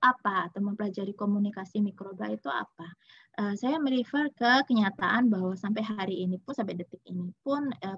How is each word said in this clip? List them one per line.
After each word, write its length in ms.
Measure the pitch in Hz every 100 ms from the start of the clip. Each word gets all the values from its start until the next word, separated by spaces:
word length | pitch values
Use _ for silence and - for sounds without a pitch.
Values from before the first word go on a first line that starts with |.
| 254
apa, 480 | 254 202 190 175
atau 80 | 196
mempelajari 560 | 202 202 208 185 196 202
komunikasi 640 | 208 208 202 196 190 208
mikroba 480 | 202 - 196 190 214
itu 160 | 214 277
apa? 400 | 240 214 - 165 - _ - _ -
Eh, 160 | 202 202
saya 240 | 254 311
merefer 480 | 277 262 226 285 294 -
ke 320 | 240 254 269
kenyataan 640 | 233 196 - 180 220 247
bahwa 240 | 190 185 185
sampai 240 | 202 214
hari 480 | 214 214 190 180 185
ini 80 | 185
pun, 160 | -
sampai 240 | 277 196 175
detik 240 | - - -
ini 240 | 180 180 -
pun, 320 | 269 285 277 -
eh, 160 | 196